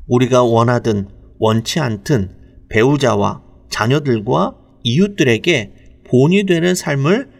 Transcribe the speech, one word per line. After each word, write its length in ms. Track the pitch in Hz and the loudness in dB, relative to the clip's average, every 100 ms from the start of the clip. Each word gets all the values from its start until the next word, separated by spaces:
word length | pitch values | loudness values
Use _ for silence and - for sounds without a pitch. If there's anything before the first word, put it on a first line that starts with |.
| - | -2
우리가 380 | 123 127 123 | 0 2 2
원하든 640 | 123 117 120 120 117 104 98 - - - | 4 2 2 0 0 -2 -4 -14 -20 -2
원치 420 | 110 113 113 170 | 0 0 -2 -4
않든 560 | 131 104 - 127 95 - - - - | -4 -6 -2 -2 -2 -10 -20 -20 -4
배우자와 720 | 110 127 143 127 104 101 - - - - | 0 2 2 0 0 -2 -6 -16 -20 -14
자녀들과 880 | - 110 147 143 113 104 143 190 - _ _ | -4 0 0 0 -2 -2 -2 -2 -6 _ _
이웃들에게 1160 | 117 135 202 202 135 110 180 147 104 - - - - | -4 0 0 0 0 0 0 -2 -4 -16 -20 -20 0
본이 360 | 123 143 196 | 2 4 2
되는 300 | 190 170 175 | 0 0 0
삶을 560 | 180 - 139 143 220 277 | -2 -4 -2 0 0 -4